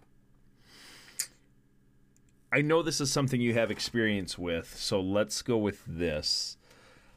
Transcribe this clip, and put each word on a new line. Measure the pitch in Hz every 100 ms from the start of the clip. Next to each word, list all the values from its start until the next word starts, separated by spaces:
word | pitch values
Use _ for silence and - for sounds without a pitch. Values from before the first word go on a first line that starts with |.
| _ _ _ - - - - - - - - - - - _ _ _ _ _ _ _ _ _ _ -
I | 131
know | 147 165
this | 160 143
is | 139
something | 147 135 127
you | 120
have | 117 110
experience | 104 - 120 110 101 90 -
with, | 87 82 - -
so | - 101
let's | 92 101 107 -
go | - 117
with | 104 - -
this. | 80 85 76 - - - - - - - - -